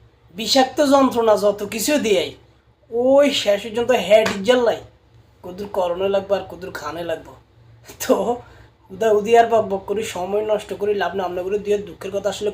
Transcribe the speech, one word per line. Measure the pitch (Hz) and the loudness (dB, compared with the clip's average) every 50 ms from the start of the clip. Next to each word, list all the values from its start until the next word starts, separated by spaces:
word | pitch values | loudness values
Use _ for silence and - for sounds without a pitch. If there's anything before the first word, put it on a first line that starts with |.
| _ _ _ _ _ _ | _ _ _ _ _ _
বিষাক্ত | - 185 226 202 - 269 262 262 - - | -12 -10 -4 2 4 4 2 2 2 0
যন্ত্রণা | 294 269 277 277 269 254 - 240 226 220 208 | 2 4 6 4 4 4 2 2 4 4 4
যত | 190 202 208 202 208 208 | 4 4 0 0 0 -6
কিছু | 202 214 226 196 294 302 | -8 -6 -4 -2 0 0
দিয়াই, | 277 202 220 196 175 151 139 127 - _ _ _ _ _ _ _ _ _ _ | 0 2 2 0 0 0 -4 -8 -16 _ _ _ _ _ _ _ _ _ _
ওই | 226 233 247 262 269 277 294 277 | -4 0 2 4 6 6 6 4
শেষ | - - - 202 202 196 233 | 2 0 0 0 -2 -2 -2
পর্যন্ত | 233 214 240 240 233 | -6 -4 -4 0 2
হেড | 254 214 180 175 208 220 214 214 | 0 0 4 4 4 6 6 4
ইজ্জাল্লাই, | 196 202 190 220 254 254 240 220 165 - - - _ _ _ _ _ _ _ _ _ _ - | -2 -2 2 2 2 4 2 0 0 -2 -8 -18 _ _ _ _ _ _ _ _ _ _ -16
কদুর | 180 180 190 202 | -16 -12 -12 -12
করণে | 196 - 202 180 175 170 180 190 196 | -8 -4 -4 -2 -2 -2 -2 -2 0
লাগবো | 196 196 190 190 202 | 0 -2 0 -2 -4
আর | 185 180 - | -4 -4 -10
কদুর | 175 170 180 - | -14 -14 -14 -14
খানে | - - 147 147 151 170 175 | -12 -12 -12 -10 -10 -8 -8
লাগবো। | 170 160 160 - - - - _ _ _ _ _ _ - _ _ - - - - | -8 -8 -8 -10 -18 -20 -20 _ _ _ _ _ _ -20 _ _ -20 -16 -12 0
তো | - 233 196 190 214 247 240 - - - - - _ _ _ _ _ | 0 0 0 2 -2 -4 -6 -8 -18 -20 -20 -20 _ _ _ _ _
হুদা | 190 180 220 226 | -8 -2 0 2
হুদি | 208 214 196 226 233 | 2 2 2 4 6
আর | 233 233 | 6 6
বক | 226 233 220 202 | 6 2 0 0
বক | 190 196 190 - | 0 -6 -6 -6
করে | - 202 214 - | -6 -6 -6 -6
সময় | - - 180 180 190 202 208 214 | -6 -6 -8 -6 -4 -2 -2 0
নষ্ট | 214 214 202 - - 196 | 0 -2 -2 -4 -8 -8
করে | 190 208 208 208 | -6 -2 -2 -2
লাভ | 202 180 175 180 | -2 -2 -4 -4
না। | 196 185 | -4 -6
আপনাগুলো | 175 175 185 175 190 208 | -4 -6 -6 -6 -4 -4
দুই | 208 190 202 208 | -4 -2 -2 -2
দুঃখের | 202 - 170 160 - - 190 | -2 -2 -10 -16 -12 -12 -8
কথা | 196 196 196 202 | -8 -4 -4 -4
আসলে | 190 - 208 208 | -4 -4 -6 -6